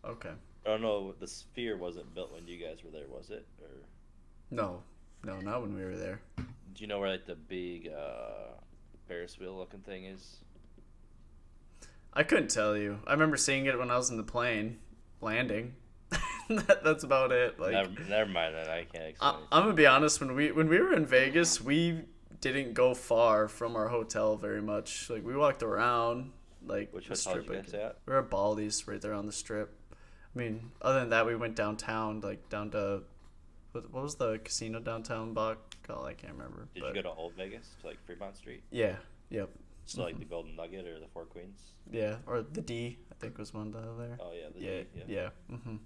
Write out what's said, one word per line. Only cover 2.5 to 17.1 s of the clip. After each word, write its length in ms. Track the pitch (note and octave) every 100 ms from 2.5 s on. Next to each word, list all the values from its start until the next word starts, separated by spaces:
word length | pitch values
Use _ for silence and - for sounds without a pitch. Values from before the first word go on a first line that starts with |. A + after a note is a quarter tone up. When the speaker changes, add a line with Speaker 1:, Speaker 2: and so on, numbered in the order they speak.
| F2
Speaker 2:
guys 200 | E2 D#2+
were 80 | D#2+
there, 160 | D#2 C#2
was 200 | B1+ D#2
it? 160 | G#2+ - -
Or 80 | D2 C2+ C#2 - - - - - -
Speaker 1:
No, 320 | A#2+ G2+ F2 - - - -
no, 160 | G#2+ F#2+
not 220 | G2 B2
when 140 | G#2 F#2+
we 80 |
were 120 | F#2 F#2
there. 260 | F#2 G2+ - -
Speaker 2:
Do 60 | - - - F#2+
you 60 | G#2+
know 120 | G2+
where, 100 | G2
like, 160 | F#2 F#2+
the 100 | D#2+
big, 520 | D#2+ F#2 F2+ F2 D#2+
uh, 640 | D2+ C#2+ A#1+ A#1 G1+ A1 G#1+ - - - - -
Ferris 300 | F2 F2 -
wheel 160 | F#2 F#2+
looking 220 | F2+ G2
thing 240 | F#2 F#2+ F#2+
is? 320 | F#2+ - - - - - - - - - - - - - - - - - - -
Speaker 1:
I 100 | -
couldn't 260 | D#3 - -
tell 280 | A2+ G#2+ G#2
you. 220 | G#2 G#2 -
I 40 |
remember 260 | D3 D#3 C#3+
seeing 280 | - C3+ C3+
it 120 | B2
when 120 | B2
I 80 | B2
was 120 | B2+
in 80 | A2+
the 60 |
plane 560 | G#2+ A#2+ A#2+ A2 A2 A#2 - - - -
landing. 540 | A2 A2+ B2 G#2+ B2 - - - -
<laughs> 60 | - - - -
That, 340 | A3 - G3
that's 220 | D3+ D#3
about 260 | C3+